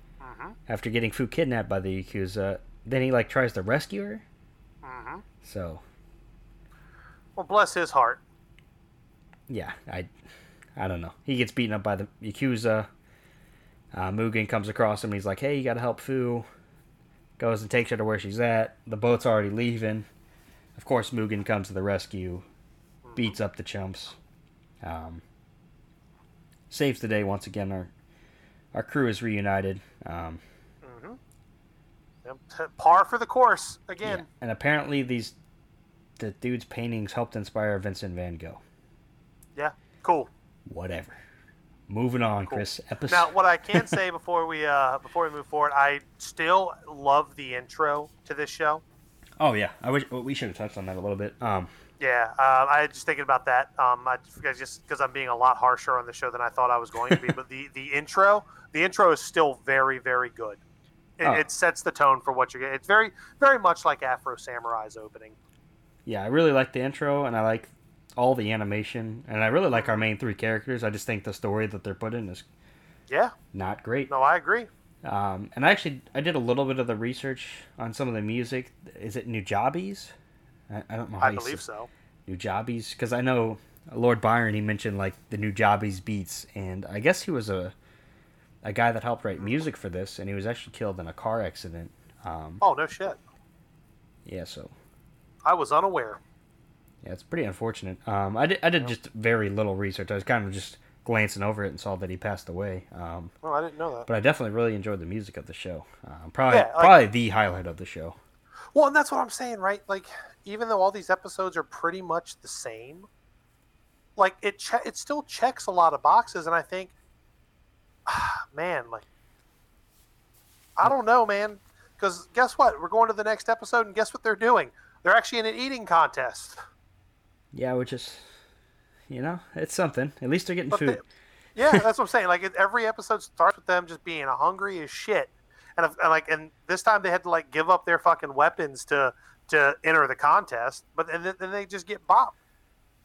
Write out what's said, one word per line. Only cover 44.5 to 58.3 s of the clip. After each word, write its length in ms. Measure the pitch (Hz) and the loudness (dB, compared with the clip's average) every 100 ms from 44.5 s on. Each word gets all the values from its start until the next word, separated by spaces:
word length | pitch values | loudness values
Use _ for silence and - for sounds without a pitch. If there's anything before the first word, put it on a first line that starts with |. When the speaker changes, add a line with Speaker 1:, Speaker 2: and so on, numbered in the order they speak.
| 156 | -2
Speaker 1:
uh, 340 | 151 143 131 135 | 2 4 2 0
before 260 | - 170 | -4 -2
we 60 | 160 | -2
move 160 | 147 135 | -4 -6
forward, 260 | 151 147 | 0 2
I 260 | 139 143 143 - - | 4 4 2 -6 -18
still 540 | - - 165 190 180 - - | -12 -4 4 4 2 -6 -16
love 480 | 143 139 143 147 - | -4 4 4 4 -6
the 180 | 131 | -10
intro 560 | 123 123 - 151 147 151 _ - | -10 -8 -2 0 0 -6 _ -12
to 80 | |
this 160 | 147 147 | -8 -8
show. 320 | - 151 160 _ _ _ _ - - | -2 0 0 _ _ _ _ -14 0
Speaker 2:
Oh, 140 | 151 | 2
yeah. 160 | 107 98 - | 2 -2 -4
I 80 | 127 | -2
wish, 180 | 139 135 | -2 -2
we 240 | 127 127 | -8 -8
should 140 | 135 113 | -6 -6
have 80 | 90 | -8
touched 200 | 107 101 | -10 -10
on 80 | 95 | -10
that 100 | 92 | -6
a 40 | |
little 160 | 101 98 | -6 -4
bit. 180 | 101 - | -6 -6
Um, 260 | 117 95 90 - - - | -2 -2 -4 -12 -20 -6
Speaker 1:
Yeah, 320 | 135 120 113 117 | 0 2 2 2
uh, 280 | 135 131 139 | 4 6 6
I 120 | 147 | 4
was 80 | 151 | 2
just 140 | - - | -2 -6
thinking 160 | 143 | -2
about 220 | 139 127 - | 2 0 2
that. 240 | 127 135 - | 0 0 0
Um, 280 | 127 123 127 | 2 2 0
I, 120 | 123 - - 147 127 | -4 -6 -8 -6 -6
just, 300 | 131 - - | -8 -14 -8
'cause 140 | 143 | -4
I'm 120 | 131 | -2
being 160 | 135 127 | -2 -4
a 80 | 120 | 4
lot 200 | 127 123 | 4 6
harsher 420 | 127 123 - 127 | 4 2 2 -2
on 80 | 120 | -2
the 60 | |
show 180 | - 127 | -6 -6
than 100 | 120 | -4
I 80 | 120 | -4
thought 200 | 131 123 | 0 2
I 60 | 120 | 2
was 140 | 117 | -2
going 200 | 113 123 | -4 0
to 60 | 165 | 0
be, 120 | 123 | 0
Speaker 2:
<laughs> 60 | |
Speaker 1:
but 140 | 127 127 | -6 -8
the, 200 | 131 139 | -14 -14
the 120 | 135 139 | -14 -6
intro, 520 | 143 151 190 196 | -4 -2 4 6